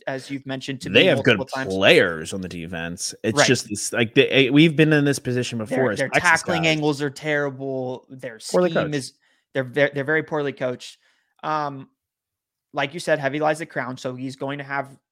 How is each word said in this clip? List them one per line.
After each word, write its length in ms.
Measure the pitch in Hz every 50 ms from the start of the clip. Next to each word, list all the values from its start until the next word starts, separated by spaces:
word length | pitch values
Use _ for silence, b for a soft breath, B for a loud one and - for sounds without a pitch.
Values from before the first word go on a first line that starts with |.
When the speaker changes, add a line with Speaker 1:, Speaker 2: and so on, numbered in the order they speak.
| -
Speaker 1:
as 240 | - 135 135 127 -
you've 140 | 139 131 -
mentioned 380 | 135 135 131 - - 139 131 -
to 80 | -
Speaker 2:
They 140 | 98 117 175
Speaker 1:
me 20 |
Speaker 2:
have 180 | 185 151 113 107
good 140 | 131 117 101
Speaker 1:
multiple 240 | 131 - - 131 131
times. 120 | 95 95
Speaker 2:
players 600 | 95 98 120 180 151 110 87 82 78 80 - 104
on 80 | 98 90
the 80 | 87
defense. 640 | 87 85 82 87 90 82 82 85 87 92 - - - - -
It's 140 | 110 110 143
Speaker 1:
Right. 80 | 135
Speaker 2:
just 240 | 113 127 - - -
this, 240 | 104 - - - -
like, 200 | 110 120 107 -
they, 140 | 139 127 -
eh, 220 | - 135 139 120
we've 260 | 139 147 160 170 147
been 160 | 143 156 156 156
in 140 | 147 143
this 120 | 143 139 -
position 380 | - 127 123 127 120 - 120
Speaker 1:
Their, 100 | 113 107
Speaker 2:
before 240 | 101 131 127 131 123 -
as 80 | -
Speaker 1:
their 100 | 139 -
Speaker 2:
Texas 200 | - 147 170 175
Speaker 1:
tackling 340 | 165 165 - - 175 165 160
Speaker 2:
guys. 80 | 160 156
Speaker 1:
angles 280 | 156 147 151 147 135
are 80 | 147 143
terrible. 960 | 135 - 156 156 151 147 147 143 131 127 135 135 135 131 127 127 127 117 - -
Their 300 | 135 131 135 127 113 110 - -
Speaker 2:
Poorly 180 | - 180 180 175
Speaker 1:
scheme 140 | 165 180 110
Speaker 2:
coached. 120 | 151 147
Speaker 1:
is, 200 | 143 123 - - _ _ _ _ _ _ _ -
they're 100 | 135 131
ve-, 240 | 123 117 143 143 147 -
they're 100 | 143 131
very 180 | 139 156 156 151
poorly 300 | - 165 151 143 139 135
coached. 460 | - 139 127 123 110 - - - _ _ _ _ _ _ _ _ _ -
Um, 460 | 156 156 151 147 143 139 135 135 - _ _ _ _ _ _ _ _ _ _ _ _ _ _ _ _ -
like 180 | 147 143 139 151
you 80 | 175
said, 180 | - 170 156 147
heavy 220 | 139 135 135 151
lies 200 | 151 151 156 151
the 40 | 165
crown, 320 | - - 151 127 120 131
so 180 | - - 131 127
he's 220 | 127 131 135 127
going 220 | - 139 135 143 143
to 60 | 139
have 340 | 135 139 139 135 135 135 - _ _